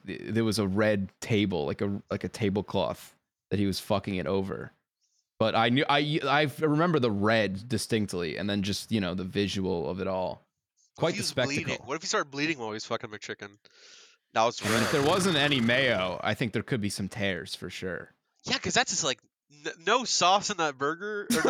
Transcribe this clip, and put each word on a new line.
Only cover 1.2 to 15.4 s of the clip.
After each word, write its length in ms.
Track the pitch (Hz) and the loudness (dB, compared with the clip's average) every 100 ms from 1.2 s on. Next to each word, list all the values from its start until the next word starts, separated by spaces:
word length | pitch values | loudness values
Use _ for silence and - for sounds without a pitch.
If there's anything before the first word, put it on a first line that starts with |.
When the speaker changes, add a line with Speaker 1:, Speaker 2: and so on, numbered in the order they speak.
Speaker 1:
table, 460 | - 107 101 87 71 | 0 2 2 0 -2
like 140 | 104 | -2
a, 200 | 101 98 - | -2 -4 -6
like 140 | 101 | -6
a 40 | 92 | -6
tablecloth 880 | - 101 101 90 98 87 - - _ _ _ - | -2 0 0 -2 -2 -2 -4 -12 _ _ _ -4
that 80 | 98 | 0
he 80 | 98 | 0
was 140 | 90 | 0
fucking 340 | - 101 104 92 | 0 -2 0 -4
it 100 | 76 | -2
over. 460 | 98 95 - - _ _ _ _ _ _ - | -2 -2 -8 -10 _ _ _ _ _ _ -2
But 140 | 110 | 0
I 140 | 110 120 | 4 4
knew, 160 | 127 151 | 4 4
I, 300 | 143 151 156 135 | 2 2 0 2
I 240 | 143 151 147 | 2 2 0
remember 400 | 156 147 175 156 | 0 2 4 4
the 140 | 120 | 2
red 560 | 101 104 113 101 95 120 | 2 4 4 2 -2 -4
distinctly, 720 | 110 - 113 101 90 85 53 | -4 0 0 0 -2 -4 -4
and 120 | 101 | -2
then 120 | 101 | -2
just, 280 | 98 95 - | -2 -4 -2
you 100 | 113 | -2
know, 140 | 92 | 0
the 80 | 92 | -4
visual 680 | 92 98 101 101 92 87 71 | -4 -2 -2 0 -2 -2 -2
of 120 | 92 | -4
it 80 | 92 | -4
all. 340 | 95 90 - _ _ _ _ _ - | -2 -4 -6 _ _ _ _ _ -4
Speaker 2:
What 140 | 160 | -2
if 40 | |
Speaker 1:
Quite 0 | |
Speaker 2:
he 40 | 202 | -2
Speaker 1:
the 40 | |
Speaker 2:
was 100 | - | -4
bleeding? 300 | - 127 143 - | -2 -2 -2 -4
Speaker 1:
spectacle. 200 | 131 120 | -6 -6
Speaker 2:
What 80 | |
if 80 | 156 | -6
he 60 | - | -2
started 220 | 214 147 | -2 -2
bleeding 260 | 139 151 147 | -4 -4 -2
while 100 | 110 | -6
he 40 | |
was 100 | 107 - | -6 -6
fucking 240 | 117 113 | -6 -6
McChicken? 400 | 104 - 107 101 101 - _ - - - _ _ | -12 -12 -10 -12 -16 -20 _ -20 -20 -20 _ _
That 80 | 117 | 2
was 160 | 117 - | 2 2
Speaker 1:
I 40 | 101 | 0
mean, 100 | 113 | 2
if 100 | 113 | 2
Speaker 2:
red. 100 | 151 | 2
Speaker 1:
there 60 | 139 | 4
wasn't 280 | 190 190 | 4 4
any 240 | 151 | 4